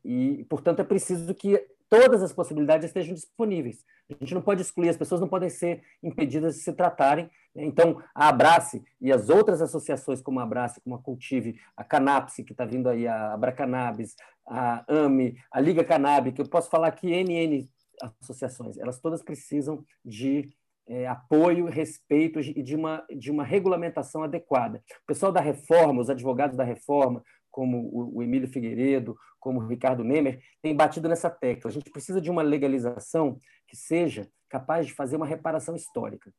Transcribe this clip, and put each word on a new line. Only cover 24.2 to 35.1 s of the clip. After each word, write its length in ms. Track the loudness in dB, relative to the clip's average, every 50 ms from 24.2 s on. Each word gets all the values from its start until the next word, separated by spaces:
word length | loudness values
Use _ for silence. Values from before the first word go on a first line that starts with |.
| -6
adequada. 580 | -6 -6 -8 -2 0 0 0 0 -2 -4 -10 -14 -20 -20 -12 _
O 40 |
pessoal 260 | -6 -2 0 0 2 2
da 80 | 2
reforma, 600 | 2 0 -2 -4 2 6 8 8 8 8 6 2
os 80 | 0 -2
advogados 460 | -2 -2 -2 -2 0 0 0 0 0
da 80 | -2 -2
reforma, 580 | -2 -4 -6 -4 0 2 2 2 2 0 -2 -8 _ _ _ _ _
como 380 | -8 -4 -2 -2 -2 -2 -4 -4
o, 280 | -6 -6 -6 -6 -6 -6
o 40 | -2
Emílio 240 | 0 0 0 -2
Figueiredo, 680 | -4 -6 -6 -6 -4 -2 0 0 2 2 0 -2 -4 -10 -12 -18 -20 _
como 220 | _ -6 -4 -4 -4
o 80 | -4
Ricardo 340 | -4 -4 -2 0 0 0 0
Nemer, 380 | 0 0 0 2 0 0 -2 -6 -12 _ _ _
têm 120 | -6 -2 2
batido 360 | 2 2 2 2 -2 -2 -2
nessa 200 | -2 -2 -2 -4
tecla. 400 | -4 -2 -2 -4 -4 -4 -6 -8
A 40 | -8
gente 180 | -10 -12 -12
precisa 300 | -14 -14 -10 -6 -4 -4
de 100 | -2 -2
uma 100 | 0 0
legalização 1000 | 2 2 2 2 0 0 0 0 -2 -4 -6 -8 -8 -4 -2 0 0 0 -2 -6 -12 _ _ _ _
que 80 | _ -20
seja 540 | -20 -6 -2 -2 0 0 -2 -2 -6 -12 -14 _ _ _
capaz 400 | _ -10 -8 -4 -2 -2 -2 -2
de 60 | -4 -6
fazer 240 | -8 -6 -4